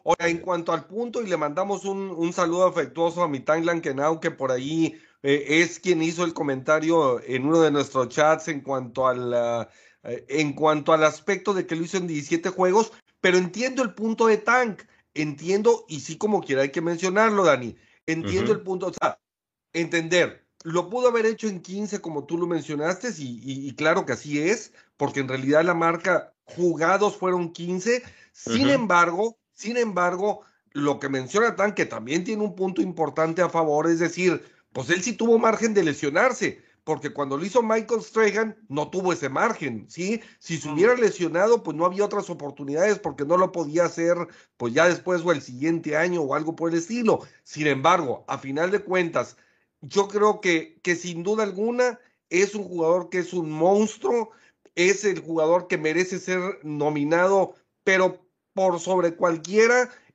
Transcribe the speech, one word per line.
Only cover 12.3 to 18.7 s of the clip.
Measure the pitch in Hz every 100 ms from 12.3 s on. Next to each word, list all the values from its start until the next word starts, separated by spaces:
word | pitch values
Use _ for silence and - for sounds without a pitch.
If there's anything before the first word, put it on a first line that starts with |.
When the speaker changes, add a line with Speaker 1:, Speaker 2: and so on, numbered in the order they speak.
| 165 185
Speaker 1:
juegos, | 185 185 208 226 - _ _
pero | 185 180
entiendo | 180 196 254 262
el | 233 -
punto | 226 226 226
de | 214
Tank, | 226 247 240 175 - _ _ 151
entiendo, | 151 147 165 196 226 226 -
y | 151
sí | 120 160
como | 214 202
quiera | - 135
hay | 139
que | 170
mencionarlo, | 165 170 185 196 220 202
Dani, | 170 135 120 - _ _ -
entiendo | 160 101 185 -
Speaker 2:
Ujú. | 214
Speaker 1:
el |
punto, | 175